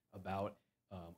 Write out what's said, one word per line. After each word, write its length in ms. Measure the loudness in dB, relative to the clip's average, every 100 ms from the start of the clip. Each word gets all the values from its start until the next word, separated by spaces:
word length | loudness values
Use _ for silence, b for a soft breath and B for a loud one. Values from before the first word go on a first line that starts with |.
| _
about, 440 | -6 0 2 2 0 _ _ -10
um, 240 | -8 -8